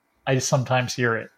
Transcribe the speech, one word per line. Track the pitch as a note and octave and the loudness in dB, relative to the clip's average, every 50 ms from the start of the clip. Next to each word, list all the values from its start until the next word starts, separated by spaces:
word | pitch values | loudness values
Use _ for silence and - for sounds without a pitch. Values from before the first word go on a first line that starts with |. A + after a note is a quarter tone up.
| _ _ _ _ _ - | _ _ _ _ _ 0
"I | C3+ C3 | 0 0
sometimes | B2 - - C#3 B2 - C3 C3 B2 A#2+ - | 2 2 0 0 2 2 0 0 0 -2 -2
hear | - B2 A#2+ A2+ A2 | -2 0 0 0 -2
it." | A2 - _ | -4 -10 _